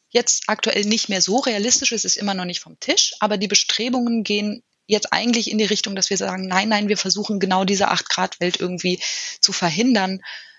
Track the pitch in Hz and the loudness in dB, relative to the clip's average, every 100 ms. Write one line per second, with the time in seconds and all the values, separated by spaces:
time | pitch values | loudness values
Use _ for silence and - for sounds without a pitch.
0 | _ 240 233 - - 214 220 202 208 220 | _ 0 2 0 -2 -2 0 0 0 0
1 | - 190 180 240 269 208 226 - 254 226 | 0 0 2 2 0 0 2 2 2 -2
2 | 185 - 202 190 175 - 170 160 - 381 | -2 -2 -2 -2 -4 -8 -10 -10 -2 2
3 | - - 208 202 202 202 - - 240 247 | 2 0 0 0 2 0 0 -2 0 0
4 | 240 233 202 208 208 226 _ _ - 208 | 0 0 0 -2 -2 -6 _ _ -2 -2
5 | - 175 233 233 214 214 196 208 208 190 | 0 0 2 0 0 0 2 0 -2 -2
6 | - 190 190 185 185 185 214 208 208 196 | -2 0 -2 -4 0 0 2 2 2 0
7 | 190 196 208 202 190 190 196 196 196 180 | 0 0 0 0 2 2 2 2 2 2
8 | - - 185 - 180 - 185 180 180 180 | -2 -2 -2 -2 -2 0 -4 -2 -2 -2
9 | - - - - - - 175 156 254 214 | -4 -6 -8 -2 -2 0 0 2 4 4
10 | 190 190 - - - | 2 -4 -10 -16 -18